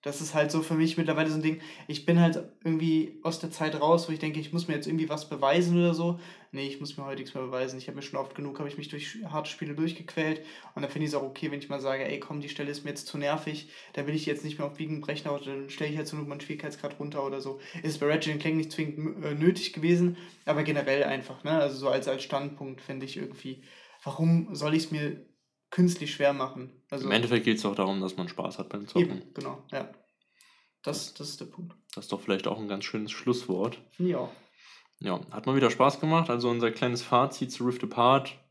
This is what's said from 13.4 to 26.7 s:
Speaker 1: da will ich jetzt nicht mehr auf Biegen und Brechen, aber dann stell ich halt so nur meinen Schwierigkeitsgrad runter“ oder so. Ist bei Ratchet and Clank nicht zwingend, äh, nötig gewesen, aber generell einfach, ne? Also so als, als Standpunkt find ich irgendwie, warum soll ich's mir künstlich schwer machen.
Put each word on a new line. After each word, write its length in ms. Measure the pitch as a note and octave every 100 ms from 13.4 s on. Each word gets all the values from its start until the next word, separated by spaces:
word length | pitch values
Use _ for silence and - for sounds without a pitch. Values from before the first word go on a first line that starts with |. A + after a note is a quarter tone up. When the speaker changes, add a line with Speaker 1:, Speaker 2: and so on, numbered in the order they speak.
| D3+ D3 - - -
Speaker 1:
da 120 | - C#3
will 80 | D3+
ich 100 | D3+
jetzt 180 | D3
nicht 140 | D3+ D3+
mehr 80 | C#3+
auf 80 | -
Biegen 200 | D#3 D3+
und 60 |
Brechen, 260 | D3 D3+ D3+
aber 100 | C#3+
dann 320 | C3+ C#3 C#3
stell 180 | - D3+
ich 80 | D3+
halt 120 | D3+
so 80 | D3+
nur 100 | D3
meinen 140 | C#3+
Schwierigkeitsgrad 580 | - D3+ D3+ D3 D3 -
runter“ 260 | D3 D3
oder 160 | C#3 C3+
so. 200 | C3+ C#3 - E3+
Ist 160 | D#3+ D3+
bei 60 | D3
Ratchet 200 | D#3 D#3
and 100 | D3
Clank 140 | D#3+ D#3+
nicht 160 | D#3
zwingend, 520 | - D3+ D3+ D#3 G3
äh, 120 | D3+ D3
nötig 360 | E3+ - -
gewesen, 440 | - D#3+ F3 F3 F3 - - -
aber 180 | D3+
generell 400 | D#3 C#3+ C#3+ C#3
einfach, 400 | D3 C3+ C3 C3
ne? 80 | D3
Also 240 | D#3+ C#3+ C3
so 120 | C3+
als, 200 | C3 C#3+
als 160 | C3+
Standpunkt 560 | - C#3 C#3+ D3 C3+ C3
find 240 | - C3+
ich 140 | C3 -
irgendwie, 440 | C#3+ - C3+ C3 - - - -
warum 500 | D3 C3+ E3 E3+ E3+
soll 220 | D3+ D3+
ich's 160 | D#3 D#3+
mir 340 | D3+ D3 D3+ - _ _ _ _
künstlich 400 | - F3+ F3 C#3+
schwer 180 | - C#3+
machen. 380 | C#3 B2+ - B2+